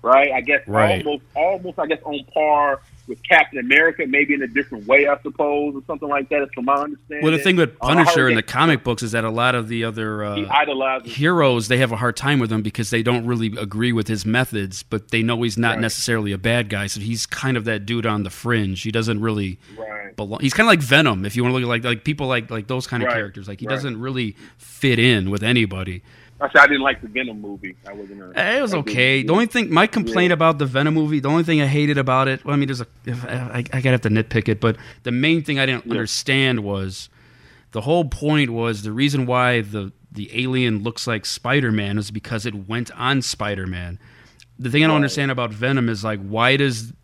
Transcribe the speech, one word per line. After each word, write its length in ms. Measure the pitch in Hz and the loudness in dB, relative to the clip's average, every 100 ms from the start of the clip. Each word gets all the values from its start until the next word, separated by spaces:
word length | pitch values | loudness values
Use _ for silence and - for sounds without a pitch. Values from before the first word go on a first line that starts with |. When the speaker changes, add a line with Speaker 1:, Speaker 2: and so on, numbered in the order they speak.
Speaker 1:
right? 300 | 117 135 143 | 6 6 6
I 100 | 131 | 0
guess 200 | 131 143 - | 0 0 2
Speaker 2:
Right. 380 | 107 107 180 147 | 2 4 2 0
Speaker 1:
almost, 180 | 143 - 139 | -6 -6 0
almost, 440 | 170 190 180 170 | 0 0 -6 -6
I 80 | 156 | -4
guess, 120 | 156 | -4
on 160 | 151 147 135 | -6 -10 -6
par 480 | 156 151 147 143 135 - - - | -2 2 4 4 0 -8 -20 -14
with 160 | 117 | -14
Captain 340 | - 170 147 139 | 4 4 4 -2
America, 460 | 123 139 165 160 143 | 2 4 4 2 0
maybe 280 | 139 143 | 2 2
in 80 | 143 | 0
a 60 | 127 | 0
different 380 | 127 135 113 104 | -4 -4 -10 2
way, 220 | 139 143 | 4 4
I 80 | 143 | 0
suppose, 540 | 143 - 147 147 147 139 | -4 -4 -2 0 -2 -6
or 60 | 131 | -10
something 220 | 147 147 | -10 -4
like 180 | 143 131 | -4 -2
that. 140 | 147 | -2
It's 120 | 139 | -2
from 120 | - 123 | -4 0
my 80 | |
understanding. 500 | 143 147 143 _ 147 | 0 0 -8 _ -2
Speaker 2:
Well, 80 | 156 | 0
the 60 | 160 | 2
thing 160 | 156 180 | 2 4
with 140 | 160 - | 2 0
Speaker 1:
Um, 100 | 123 | 0
I 40 | 160 | 4
heard 60 | 165 | 6
Speaker 2:
Punisher 220 | 165 127 | 6 4
in 80 | 113 | 2
Speaker 1:
that 100 | - | 0
Speaker 2:
the 40 | |
comic 320 | 127 160 143 | 2 2 2
books 180 | - 113 | 0 -4
is 120 | 117 | -2
that 100 | 117 | -2
a 60 | 110 | -2
lot 260 | 113 123 123 | 0 0 0
of 140 | 113 | -2
the 160 | 117 113 | -4 -4
other, 400 | 110 110 107 104 | -4 -6 -4 -4
uh, 100 | 104 | -4
Speaker 1:
he 100 | 104 | -2
idolizes 680 | 143 147 135 131 131 120 131 | -2 -2 -2 -2 -4 -8 -2
Speaker 2:
heroes, 540 | 151 175 143 120 107 | 0 4 4 2 0
they 80 | 123 | 0
have 160 | 127 | 0
a 20 | 113 | 0
hard 220 | 123 113 | -2 -2
time 200 | 139 143 | 0 0
with 140 | 117 | 2
him 100 | 110 | 0
because 260 | 107 - 107 | -2 -6 -2
they 120 | 117 | 0
don't 240 | 113 123 117 | 0 0 0
really 280 | 120 113 107 | -2 -2 -4
agree 360 | 104 104 120 | -6 -2 0
with 160 | 113 104 | 0 -2
his 160 | 110 101 | -4 0
methods, 580 | 117 127 110 98 95 | 0 0 -4 -6 -8
but 280 | - 110 - | -8 -8 -2
they 120 | 113 | 0
know 180 | 113 120 | 0 0
he's 160 | 117 104 | -2 0
not 180 | 117 113 | 0 0
Speaker 1:
Right. 40 | |
Speaker 2:
necessarily 520 | 113 - - 113 101 | -2 -4 -2 -2 -2
a 40 | 95 | -2
bad 300 | 104 120 107 | 0 0 0
guy. 200 | 101 98 | -4 -6
So 120 | - | -6
he's 260 | 104 113 - | -6 -6 -6
kind 300 | - 135 123 | -4 -2 0
of 80 | |
that 220 | 110 107 101 | 0 -2 -2
dude 200 | 120 113 | -2 0
on 180 | 107 | -2
the 60 | 92 | -4
fringe. 520 | - 120 117 98 92 | -6 -2 0 0 -4
He 100 | 110 | -4
doesn't 300 | 113 110 107 | -2 -2 -2
really 360 | 113 107 98 92 - 104 | -2 -2 -4 -6 -16 -14
Speaker 1:
Right. 340 | 110 107 101 - | -12 -12 -14 -10
Speaker 2:
belong. 240 | 104 107 | -10 -2
He's 120 | 135 | -2
kinda 140 | 175 226 | 2 4
like 120 | 180 | 4
Venom, 420 | 127 143 151 98 101 | 6 4 4 2 -2
if 120 | 110 | 0
you 60 | |
wanna 120 | 123 127 | 0 0
look 80 | |
at, 60 | 120 | 0
like, 160 | 117 123 | -2 -2
like, 180 | 117 | -2
people 240 | - 151 135 | -4 -4 -2
like, 240 | 123 107 | -2 -2
like 160 | 113 101 | -10 -4
those 200 | 127 - | -6 -4
kind 140 | 123 | -2
of 40 | 123 | -2
Speaker 1:
Right. 80 | 117 | -2
Speaker 2:
characters. 320 | 101 98 98 | -4 -10 -14
Like, 140 | 98 | -12
he 60 | 123 | -6
Speaker 1:
Right. 80 | 135 | -4
Speaker 2:
doesn't 260 | 139 110 | -4 -6
really 340 | 123 127 113 - - _ | -6 -4 -6 -8 -20 _
fit 420 | - - 135 117 | -20 -2 2 6
in 300 | 123 113 95 | 6 6 2
with 140 | 101 | -2
anybody. 580 | 107 123 107 95 92 92 - - - - | 2 2 2 -2 -8 -10 -14 -20 -20 -6
Speaker 1:
Actually, 200 | 143 151 | 2 6
I 60 | 143 | 6
didn't 140 | 143 | 6
like 180 | 135 127 | 0 -2
the 60 | 113 | -6
Venom 340 | 113 127 107 | -8 -6 -10
movie. 340 | 104 101 98 92 101 | -12 -12 -14 -16 -18
I 40 | |
wasn't 280 | 101 98 101 | -16 -16 -18
a, 180 | 95 - | -8 -2
Speaker 2:
Eh, 200 | 180 247 | 0 0
it 20 | |
was 100 | 254 | 0
Speaker 1:
I 60 | 180 | -2
didn't, 120 | 135 | -2
Speaker 2:
okay. 300 | 113 127 135 | 2 4 2
The 20 | 127 | 2
Speaker 1:
yeah. 60 | |
Speaker 2:
only 140 | 180 233 | 2 2
thing, 260 | 247 196 | 0 2
my 140 | 165 202 | 4 4
complaint 420 | 139 113 143 180 | 2 -2 2 2
Speaker 1:
Yeah. 40 | 165 | 4
Speaker 2:
about 240 | 160 151 | 2 2
the 80 | 139 | -2
Venom 260 | 131 147 | 0 0
movie, 260 | 160 151 151 | 0 0 0
the 100 | 135 | 0
only 120 | 160 | 0
thing 200 | 165 156 | 2 2
I 40 | 139 | 2
hated 320 | 143 147 143 | 2 2 0
about 300 | 131 131 135 | 2 2 2
it, 180 | 131 - | -2 -2
well, 80 | |
I 40 | 143 | 0
mean, 100 | 135 | 0
there's 120 | 127 | -4
a, 40 | 117 - - | -8 -12 -10
if 180 | 123 123 | -8 -6
I, 40 | |
I, 280 | 123 123 120 | -8 -6 -6
I 240 | 120 131 | -4 -2
gotta 80 | 131 | 2
have 120 | 127 | 2
to 80 | 113 | 2
nitpick 360 | 107 110 117 110 | 2 2 0 0
it, 120 | 104 | 0
but 140 | 117 110 - - | 0 -2 -8 -12
the 100 | 127 | -4
main 300 | 123 147 165 | 0 2 0
thing 160 | 151 139 | 0 -2
I 80 | 135 | 0
didn't 220 | 123 117 | -2 -2
Speaker 1:
Yeah. 60 | |
Speaker 2:
understand 680 | 110 110 - - 135 135 120 | -4 -2 -4 0 2 2 0
was, 500 | 101 98 95 95 - _ _ _ - - _ | -2 -4 -4 -8 -16 _ _ _ -20 -20 _
the 100 | 113 | -8
whole 240 | 127 170 151 | 0 0 0
point 460 | - 147 151 135 | -2 2 2 2
was 320 | 117 117 104 | 0 -2 -4
the 80 | 107 | -6
reason 340 | 110 143 139 127 | 0 0 2 0
why 360 | 123 123 123 | 2 4 2
the, 300 | 101 107 98 - _ | -2 -6 -8 -12 _
the 180 | 104 104 | -12 -8
alien 520 | 117 127 131 123 107 | -4 -2 0 2 0
looks 240 | 110 - - | -4 -6 -6
like 180 | 110 - | -6 -6
Spider-Man 720 | - 120 139 127 107 101 104 | -8 -2 0 2 0 0 -4
is 140 | 101 | -4
because 340 | 104 - 117 117 | -10 -8 -6 -6
it 240 | 104 95 | -8 -6
went 220 | 117 117 - | -6 -6 -4
on 280 | 123 135 | 0 0
Spider-Man. 720 | 120 - 104 98 95 90 87 90 - - - _ - - | -2 -4 -4 -4 -6 -6 -8 -12 -16 -20 -20 _ -20 -10
The 100 | 123 | -2
thing 140 | 143 | 4
I 20 | 156 | 4
don't 60 | |
Speaker 1:
Right. 60 | 156 | 4
Speaker 2:
understand 340 | 139 147 139 | 2 0 -2
about 200 | 127 120 | -2 -4
Venom 380 | 107 127 139 117 | -2 0 2 0
is, 140 | 107 | -2
like, 160 | 110 107 | -4 -4
why 340 | 98 110 123 139 | -4 2 4 4
does 380 | 139 113 113 - | 2 0 -8 -16